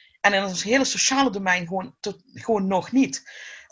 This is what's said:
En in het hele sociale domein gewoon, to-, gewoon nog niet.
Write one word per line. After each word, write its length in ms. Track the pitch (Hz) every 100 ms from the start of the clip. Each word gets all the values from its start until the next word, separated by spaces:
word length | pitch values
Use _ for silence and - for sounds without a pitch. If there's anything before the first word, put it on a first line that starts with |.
| _ _
En 120 | 180
in 100 | 196
het 200 | 196 175
hele 220 | 185 262
sociale 460 | 262 185 - 269 269
domein 360 | 202 190 180 170
gewoon, 300 | 190 185 -
to-, 200 | 208 - _
gewoon 340 | - - 214 190
nog 260 | 190 -
niet. 380 | 247 269 - - - - - -